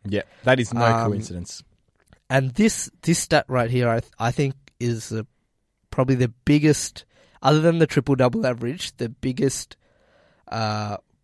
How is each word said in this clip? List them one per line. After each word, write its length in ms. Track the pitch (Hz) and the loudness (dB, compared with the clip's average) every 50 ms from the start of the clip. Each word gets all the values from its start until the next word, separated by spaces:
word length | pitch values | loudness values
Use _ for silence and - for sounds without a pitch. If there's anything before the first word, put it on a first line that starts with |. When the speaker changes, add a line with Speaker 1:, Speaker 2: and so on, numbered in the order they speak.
| - | -8
Speaker 1:
Yeah, 180 | 98 101 101 - - _ _ | -4 -4 -4 -4 -6 _ _
that 180 | - 127 131 131 | 2 2 2 2
is 140 | 120 - 120 | 2 -2 0
no 100 | 120 117 | 2 2
Speaker 2:
Um, 220 | 117 113 113 117 110 | 2 2 2 0 0
Speaker 1:
coincidence. 500 | 101 104 107 - 92 87 87 - - - - _ _ _ _ _ _ _ _ _ _ _ _ - | -2 -4 -6 -8 -10 -12 -12 -14 -16 -20 -20 _ _ _ _ _ _ _ _ _ _ _ _ -2
Speaker 2:
And 220 | 127 135 135 131 123 | 0 0 0 0 2
this, 360 | - 208 226 - - - - - _ | 2 2 2 2 -2 -6 -12 -14 _
this 160 | - 160 175 - | -2 0 0 0
stat 260 | - - 165 147 - - | 0 2 2 2 2 0
right 220 | 127 127 120 113 | 0 0 0 0
here, 160 | 127 123 123 | 0 0 2
I 140 | 117 113 117 | 2 0 0
th-, 120 | - - _ - | -4 -6 _ -4
I 120 | 113 120 | -4 -2
think 240 | - - 143 135 131 - _ - _ - | -2 -2 -2 -4 -4 -8 _ -20 _ -6
is 300 | 123 120 117 110 - - | -4 -4 -4 -4 -6 -8
the, 160 | 113 110 110 - _ _ _ _ _ _ _ _ _ _ _ _ | -8 -8 -8 -10 _ _ _ _ _ _ _ _ _ _ _ _
probably 240 | - - 131 127 131 | -4 -2 0 2 2
the 180 | 123 127 117 - _ _ | 0 0 -2 -4 _ _
biggest, 580 | - 147 151 147 156 143 - - - - - - _ _ _ _ _ _ _ | 2 4 4 6 4 4 2 0 -6 -12 -16 -20 _ _ _ _ _ _ _
other 180 | - 135 151 156 | 2 2 4 4
than 180 | 156 170 165 165 | 4 4 4 4
the 80 | 160 | 2
triple-double 600 | - - 147 123 - 135 127 127 123 117 113 - | 2 2 0 0 2 2 2 2 2 2 0 -2
average, 500 | 127 123 110 120 120 151 190 - - - | -2 -2 -4 -6 -6 -6 -8 -10 -12 -8
the 140 | - 120 113 | -8 -8 -8
biggest, 680 | - - - 135 127 127 139 135 - - - - - _ _ _ _ _ _ _ _ _ _ _ _ _ _ - | -8 -6 -6 -4 -2 0 0 0 -2 -4 -8 -14 -18 _ _ _ _ _ _ _ _ _ _ _ _ _ _ -10
uh, 480 | - 113 110 107 107 107 104 104 104 - - _ _ _ | -6 -4 -4 -4 -4 -4 -6 -6 -8 -10 -12 _ _ _